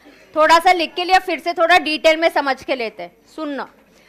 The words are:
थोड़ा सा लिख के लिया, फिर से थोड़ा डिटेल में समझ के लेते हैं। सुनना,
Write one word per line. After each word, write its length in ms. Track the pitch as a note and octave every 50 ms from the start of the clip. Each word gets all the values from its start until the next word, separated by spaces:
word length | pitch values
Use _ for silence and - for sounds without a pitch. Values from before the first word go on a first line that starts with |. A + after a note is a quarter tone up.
| _ - - _ _ _ -
थोड़ा 240 | D#4 D#4 D#4 D#4+ E4+
सा 120 | E4 F#4
लिख 220 | F#4 F4+ D#4+ - -
के 100 | F4+ F4+
लिया, 160 | F4 F#4 F#4
फिर 200 | F#4 - E4 C4+
से 140 | - E4+ F4
थोड़ा 240 | - E4 E4 F4 F4+
डिटेल 400 | C#4+ D#4 D#4 D#4 D#4 D#4+ D#4+ D#4+
में 120 | E4 E4
समझ 340 | E4 D#4+ C#4 C#4 C4 B3 -
के 120 | - C#4+
लेते 280 | C4 A#3 G#3+ - - F3
हैं। 140 | F3 _ _ _ _ -
सुनना, 300 | - D#4 D4 C#4+ B3+ G#3 - _ _ _ _ _ _ _